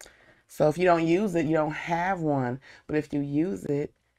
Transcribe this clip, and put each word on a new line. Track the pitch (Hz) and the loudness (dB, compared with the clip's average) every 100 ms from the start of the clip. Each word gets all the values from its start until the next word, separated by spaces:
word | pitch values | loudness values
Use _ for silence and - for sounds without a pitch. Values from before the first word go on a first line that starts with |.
| - - - _ _ | -20 -20 -20 _ _
So | - 151 | 0 0
if | 156 | 4
you | |
don't | 180 170 165 | 4 4 4
use | 175 214 | 2 2
it, | 170 151 | 0 2
you | 160 | 2
don't | 151 | 0
have | 151 - 170 180 185 | -4 -4 -2 -2 -2
one. | 156 139 123 131 - - - | 0 0 -2 -4 -10 -18 -6
But | 151 | -4
if | 147 | -2
you | 147 | -4
use | 143 143 175 196 - | -2 0 -2 -4 -4
it, | 143 151 _ _ | -4 -4 _ _